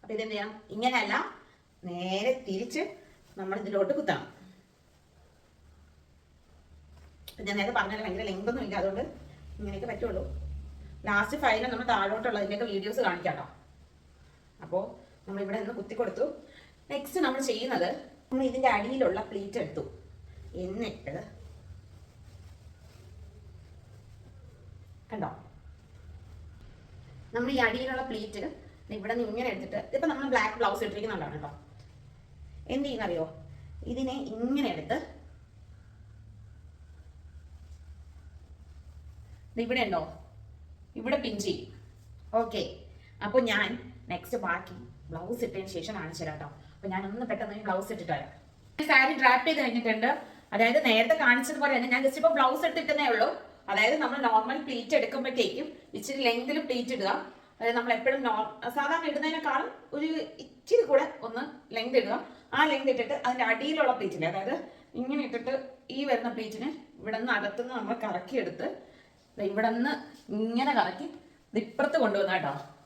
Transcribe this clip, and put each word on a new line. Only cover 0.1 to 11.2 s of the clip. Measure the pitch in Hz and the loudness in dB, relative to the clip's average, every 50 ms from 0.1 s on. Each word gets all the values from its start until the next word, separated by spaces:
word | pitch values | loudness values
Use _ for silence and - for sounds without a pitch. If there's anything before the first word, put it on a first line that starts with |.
| 220 | -6
ഇതെന്ത് | 214 220 220 220 | -6 -4 -4 -4
ചെയ്യാം, | 208 202 214 214 - - - 190 | -6 -6 -6 -8 -12 -14 -12 -6
ഇങ്ങനെയല്ല, | 208 233 254 254 240 220 - - 269 - - - - - - _ _ _ _ _ _ - 180 | 0 0 2 2 2 0 2 0 0 -2 -4 -8 -16 -20 -20 _ _ _ _ _ _ -10 -8
നേരെ | 175 175 180 185 190 196 208 254 254 254 - 202 | -6 -4 -2 -2 -2 0 2 2 0 0 -2 -4
തിരിച്ച് | 190 190 240 240 - 311 370 427 - - - - - - - - - - | -4 -4 -4 -4 -2 -2 -2 -2 -6 -14 -20 -20 -20 -20 -20 -20 -12 -8
നമ്മൾ | 190 190 202 226 | -6 -4 -4 -4
ഇതിലോട്ട് | 202 202 202 196 190 190 285 311 | -4 0 2 2 4 4 4 2
കുത്തണം. | - - 156 - - - - - - - - - _ _ _ _ _ _ _ _ _ _ _ - - - _ - _ _ _ _ - - - - - - - - _ _ - - _ _ _ - _ _ - - - - - - - - - - - - - - - - | 2 2 0 0 -2 -10 -16 -20 -20 -20 -20 -20 _ _ _ _ _ _ _ _ _ _ _ -20 -20 -20 _ -20 _ _ _ _ -20 -20 -20 -20 -20 -20 -20 -20 _ _ -20 -20 _ _ _ -20 _ _ -20 -20 -20 -20 -20 -20 -20 -20 -20 -20 -20 -20 -20 -20 -20 -18
അപ്പൊ | - - 202 196 | -14 -8 -6 -4
ഞാൻ | 202 208 | -2 0
നേരത്തെ | 202 220 233 226 | 0 0 0 0
പറഞ്ഞത് | 202 196 214 214 214 | 0 0 -4 -4 -4
ഭയങ്കര | 190 185 202 220 202 | -6 -6 -4 -4 -4
ലെങ്ത് | 185 190 208 233 | -6 -4 -4 -4
ഒന്നും | 240 262 214 | -4 -4 -4
ഇല്ല, | 196 190 196 | -4 -2 0
അതുകൊണ്ട് | 185 196 196 220 277 - - - - - - - - - - - | 0 0 0 -2 -6 -6 -8 -14 -18 -18 -20 -20 -18 -16 -12 -8
ഇങ്ങനെയൊക്കെ | 208 196 196 196 240 233 | -8 -6 -6 -6 -6 -6
പറ്റുള്ളൂ. | 220 - 120 113 92 92 - - - - - - - - - - - - - - - - - 214 | -4 -4 -4 -2 -2 -2 -4 -4 -6 -6 -6 -6 -8 -8 -10 -12 -16 -16 -16 -16 -16 -8 -2 2
ലാസ്റ്റ് | 202 202 | 2 2